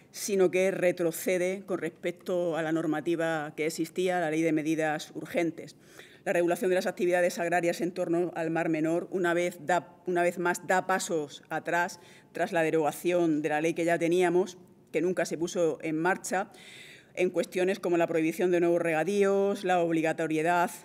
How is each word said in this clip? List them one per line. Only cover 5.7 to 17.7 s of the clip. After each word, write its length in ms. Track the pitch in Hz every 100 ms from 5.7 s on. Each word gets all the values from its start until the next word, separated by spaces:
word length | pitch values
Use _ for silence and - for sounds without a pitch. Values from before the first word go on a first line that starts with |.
| - - - - -
La 80 | 180
regulación 360 | 180 170 - 190
de 60 |
las 140 | 180 208
actividades 500 | 180 175 180 180 -
agrarias 420 | 170 175 170 165
en 120 | 175
torno 400 | 185 175 170 175
al 160 | - 165
Mar 180 | 165 170
Menor, 380 | 156 160 165 -
una 220 | 190 175
vez 240 | 170 175 180
da, 320 | 147 175 170 - -
una 180 | 175
vez 160 | 175 175
más, 260 | 175 175 -
da 220 | 185 -
pasos 560 | 190 - 165 147 - -
atrás 520 | 160 165 170 180 - - - -
tras 180 | - 170
la 120 | 175
derogación 800 | 160 160 151 - 175 175 170 151
de 100 | 151
la 100 | 151
ley 140 | 165
que 100 | 175
ya 160 | 170 170
teníamos, 580 | 165 180 175 175 196 - - - -
que 100 | 165
nunca 260 | 175 180 165
se 120 | 151
puso 400 | 170 180 165 -
en 160 | 160 156
marcha, 540 | 175 190 - 185 214 - - - - - -
en 140 | - 180
cuestiones 500 | 170 - 185 185